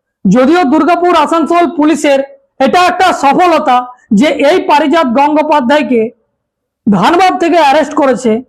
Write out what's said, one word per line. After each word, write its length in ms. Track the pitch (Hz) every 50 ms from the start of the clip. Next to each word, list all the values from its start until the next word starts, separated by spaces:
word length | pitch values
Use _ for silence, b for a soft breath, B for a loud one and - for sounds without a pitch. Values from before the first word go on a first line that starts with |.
| _ _ _ _ - 196
যদিও 340 | 180 247 262 262 339 359 359
দুর্গাপুর 520 | 254 285 320 320 349 349 339 349 349 349
আসানসোল 600 | 320 294 285 320 320 311 - 339 349 349 339 339
পুলিশের 440 | 311 294 302 320 - - 294 277 269 269 - - - _ _ _ -
এটা 200 | 269 277 - 359
একটা 340 | 359 349 349 359 370 349 -
সফলতা 720 | - - 427 - 311 359 349 320 294 - 269 247 247 247 - B B B B 220
যে 140 | 196 277 311
এই 340 | 277 294 277 285 359 381
পারিজাত 460 | - - 311 285 311 294 311 330 320 247
গঙ্গোপাধ্যায়কে 1000 | 220 269 285 294 302 302 302 302 311 294 247 233 285 302 269 226 254 226 220 240 - _ _ _ _ _ _ _ _ _ _ _ _ _ - 226
ধানবাদ 480 | 190 175 196 269 339 349 381 370 - 359
থেকে 160 | 339 330 330
অ্যারেস্ট 380 | 339 302 277 269 311 285 294 294
করেছে, 480 | - 294 269 247 190 - 226 214 233 262